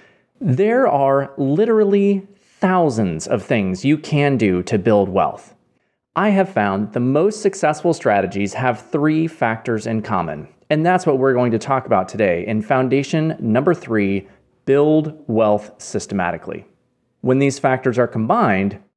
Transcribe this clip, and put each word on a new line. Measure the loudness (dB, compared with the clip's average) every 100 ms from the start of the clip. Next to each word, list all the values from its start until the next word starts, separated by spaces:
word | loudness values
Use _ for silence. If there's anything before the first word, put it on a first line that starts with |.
| _ _ _ -6
There | -2 2 2 2 2
are | 2 2 2 0 -4
literally | -2 0 2 2 4 4 2 0 -4 _ _ -2
thousands | 0 2 2 2 -2 -2 -4
of | -4
things | -2 -2 -2 -2
you | 0 -2
can | 0 0 2 2
do | 2 0
to | 0 -2
build | 2 2 2
wealth. | 0 -2 -4 -18 _ _ _ _ _ _ -2
I | 0
have | 2 0
found | 0 0 -2 -4
the | -2
most | 0 2 0 0
successful | -2 0 -2 0 -2
strategies | 0 2 2 0 -2 -4
have | -2 -2 -2 -4
three | -2 0 0 -2
factors | -2 -4 -2 -4 -4 -4
in | -6
common, | -4 -4 -4 -8 -14 _ -4
and | -2
that's | 0 0
what | 0 2
we're | 2
going | 2 2
to | 0
talk | -2 -2
about | 0 0 0
today | 0 0 0 -2
in | -4
foundation | 0 0 2 0 0 -2 -2 -4
number | -2 0 2
three, | -2 -2 0 0 -2 -6 _ _ _
build | 0 2 4 2 0 -8 -4
wealth | 0 2 2 -2 -18
systematically. | -8 -8 -4 -2 -2 -4 -8 -14 -14 _ _ _ _ _
When | 0 2
these | 2 0
factors | 0 0 0 0
are | -2
combined, | -2 -2 0 2 0 -2 -4 _